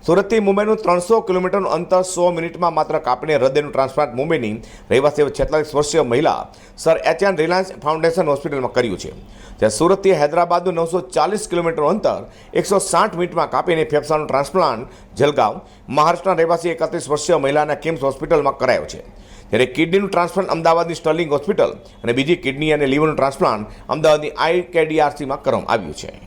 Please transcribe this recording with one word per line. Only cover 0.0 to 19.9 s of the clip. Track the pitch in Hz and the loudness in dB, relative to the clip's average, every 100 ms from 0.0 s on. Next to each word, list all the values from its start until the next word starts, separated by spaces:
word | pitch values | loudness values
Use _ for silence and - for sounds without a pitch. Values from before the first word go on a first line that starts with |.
| - | 2
સુરતથી | 175 196 226 | 0 2 0
મુંબઈનું | 202 196 208 220 | 2 0 2 0
ત્રણસો | 185 175 175 226 | 2 0 2 0
કિલોમીટરનું | 220 180 180 196 180 | 2 -2 0 -2 0
અંતર | 156 175 185 | -2 2 0
સો | 185 - 175 | 0 0 0
મિનિટમાં | 170 165 160 175 | 0 -6 -2 -2
માત્ર | 156 156 156 | 0 -2 -2
કાપીને | 123 123 156 147 | -2 -2 0 2
હૃદયનું | 131 147 147 | 2 0 -2
ટ્રાન્સપ્લાન્ટ. | 139 135 139 147 120 | -2 -2 0 -2 -2
મુંબઈની | 151 165 113 110 - - - | -2 -2 -2 -6 -12 -20 0
રહેવાસી | 113 147 147 | 2 2 2
એવા | 143 | 0
છેતાલીસ | - 131 156 147 143 | 0 -2 0 0 -2
વર્ષીય | 147 160 | 0 2
મહિલા | 135 120 151 69 - - - - | 2 2 2 0 -6 -16 -20 -4
સર | 160 160 | 0 2
એચ | - 160 | 2 0
એન | 196 175 | 0 2
રિલાયન્સ | 160 185 190 - | 0 0 -2 -6
ફાઉન્ડેશન | 147 160 165 165 160 | -4 0 0 2 0
હોસ્પિટલમાં | 139 156 139 120 | 0 -2 -4 -2
કર્યું | 127 117 90 | 0 -2 -4
છે, | - | -8
જ્યારે | - - - - - 92 | -14 -20 -20 -20 -2 0
સુરતથી | - 165 190 196 | 2 2 4 4
હૈદરાબાદનું | 175 147 165 170 175 180 | 4 2 2 2 2 0
નવસો | 165 165 175 | -2 -2 -2
ચાલીસ | - 160 156 208 - | -2 0 0 -2 -4
કિલોમીટરનું | 175 165 160 147 | -2 -2 0 0
અંતર | 208 - 95 110 - - | 2 0 -2 -8 -20 -6
એકસો | - 160 196 | -4 0 0
સાઠ | 190 170 208 175 | 2 2 2 0
મિનિટમાં | 175 160 147 | -4 -2 -2
કાપીને | 127 - 165 | -2 0 0
ફેફસાનું | 156 147 147 156 151 | 2 0 0 -2 0
ટ્રાન્સપ્લાન્ટ. | 131 139 190 160 113 135 - - - | -2 0 0 0 -2 -8 -18 -20 0
જલગાંવ, | 143 135 107 143 - - - | 0 2 0 0 -14 -20 -4
મહારાષ્ટ્રના | 135 156 170 190 | 2 2 2 0
રહેવાસી | 170 165 170 170 | 0 2 2 -2
એકત્રીસ | 165 160 175 127 | -2 -2 -4 -4
વર્ષીય | 147 - 165 | -4 2 2
મહિલાના | 139 147 151 143 | 2 0 0 -2
કિમ્સ | 160 165 | -4 -2
હોસ્પિટલમાં | 139 135 147 160 139 - | -4 -4 0 2 2 -2
કરાયો | 127 101 76 | 0 0 -2
છે, | - - - - - - | -12 -18 -20 -20 -20 -4
જ્યારે | 110 127 | 0 0
કિડનીનું | - 165 | 0 0